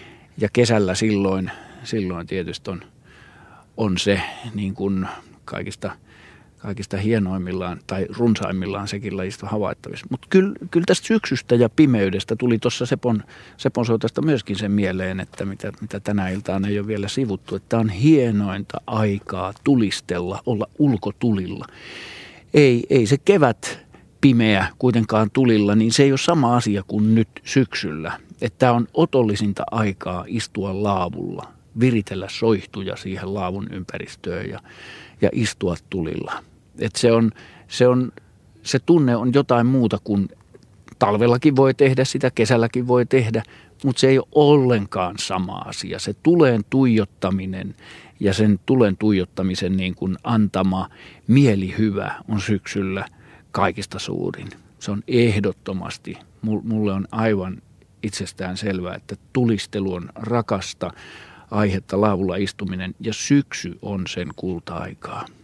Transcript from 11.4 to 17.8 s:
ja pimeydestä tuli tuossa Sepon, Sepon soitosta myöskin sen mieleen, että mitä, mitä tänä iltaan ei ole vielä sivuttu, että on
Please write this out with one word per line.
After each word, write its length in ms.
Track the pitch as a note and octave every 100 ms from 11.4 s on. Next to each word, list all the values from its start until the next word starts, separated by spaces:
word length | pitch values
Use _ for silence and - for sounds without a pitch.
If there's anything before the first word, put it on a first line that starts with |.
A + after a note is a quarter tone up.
| -
ja 140 | A#2+ A#2
pimeydestä 680 | - D3+ A#2 G2 G2+ - A2+
tuli 220 | B2 A2+
tuossa 280 | A#2+ - A#2+
Sepon, 360 | B2 B2 A2 - - - -
Sepon 300 | B2+ - A2+
soitosta 360 | A2+ A2+ -
myöskin 340 | D3+ C#3 - F#2+
sen 160 | G#2
mieleen, 480 | G2+ G2 F#2 F#2 F#2+
että 240 | F#2 -
mitä, 280 | G2 G2 G#2 -
mitä 200 | G#2+ G#2
tänä 280 | G2+ G#2 F#2
iltaan 360 | F#2+ G2 F#2+
ei 140 | G2 G#2
ole 80 | G2+
vielä 220 | G#2 G2+
sivuttu, 480 | - B2+ F#2+ - G2+
että 220 | -
on 100 | A#2